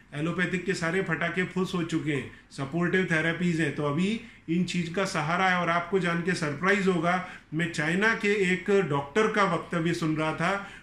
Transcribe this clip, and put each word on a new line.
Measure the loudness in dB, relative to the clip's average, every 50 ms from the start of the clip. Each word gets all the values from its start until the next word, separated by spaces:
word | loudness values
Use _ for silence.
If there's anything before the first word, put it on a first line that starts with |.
| -20 -12 -8
Allopathic | -4 -4 -2 0 0 -2 0 0 -2 -2
के | -2 -4
सारे | -2 0 0 0 0 0
फटाके | 0 -2 -2 -2 -2 -2 -2 -2
फुस | -2 0 -2 -2 -2 -2
हो | -2 -2
चुके | 0 -2 -2 -2 0 -2
हैं। | -2 -4 -6 -12 -18 -20 -18
supportive | -10 -8 -8 -4 -2 0 0 2 2 2 2 2
therapies | 2 2 2 0 0 0 0 0 2 2
हैं, | 0 0 0
तो | -2 -2
अभी | 0 0 0 0 0 -2 -4 -6 -12 -20 -16 -6 -4
इन | 0 0 0
चीज़ | 0 0 -2 -2 -2 -2
का | -2 -2
सहारा | -2 -2 -2 -2 0 0 2 2 2
है। | 2
और | 2 2 2
आपको | 0 0 0 0 0 0
जान | 2 2 0 0 0
के | -2 -2
surprise | 0 -2 -4 -2 0 2 2 2 4 4
होगा, | 2 2 2 2 2 0 0 -2 -6 -14 -16 -14 -6 -4
मैं | -2 -2 -2 -2
चाइना | -2 0 0 2 2 4 2 2
के | 2 2 2 2 4 4 2 2
एक | 0 0 2 2 2 4 2
doctor | 0 -2 -2 0 0 2 2 2 4
का | 2 2 2 2
वक्तव्य | 0 -2 -2 -2 0 0 0 0
सुन | 0 0 0 0
रहा | 0 0 -2 -2
था, | -2 -2 -2 -2 -2 -6 -10 -16 -18